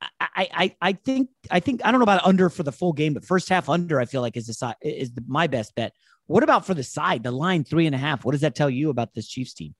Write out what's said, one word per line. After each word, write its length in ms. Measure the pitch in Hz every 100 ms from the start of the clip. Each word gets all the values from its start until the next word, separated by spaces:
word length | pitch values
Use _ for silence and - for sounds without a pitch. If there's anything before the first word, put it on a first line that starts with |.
I, 60 | - -
I, 300 | 156 - 190
I, 220 | 165 185 -
I 120 | 180
think, 360 | 196 - 262 262 _ -
I 80 | 175
think, 220 | 220 240 -
I 60 |
don't 80 | 254
know 40 |
about 220 | 220 190 165
under 240 | 190 185
for 140 | -
the 80 | 143
full 220 | - 180
game, 200 | 147 156
but 120 | 131 -
first 240 | 185 -
half 200 | 185 151
under, 300 | 165 175 143
I 60 | 120
feel 160 | 131
like 160 | 120 123
is 100 | 113
the 60 |
si-, 340 | 110 123 - 151
is 260 | 143 131
the, 100 | 123 123
my 180 | 139 170
best 280 | 131 104 -
bet. 180 | 113 - _ _ -
What 160 | 156
about 220 | 311 247 185
for 80 |
the 100 | 175
side, 400 | 123 - 165 151
the 80 | 123
line 320 | 127 170 180
three 220 | - 156 165
and 100 | 131
a 40 |
half? 260 | 147 139 117
What 60 |
does 100 | 143
that 140 | 151 -
tell 140 | 147
you 200 | 127 151
about 240 | 123 113
this 140 | - 104
Chiefs 260 | - 123
team? 220 | - 78 -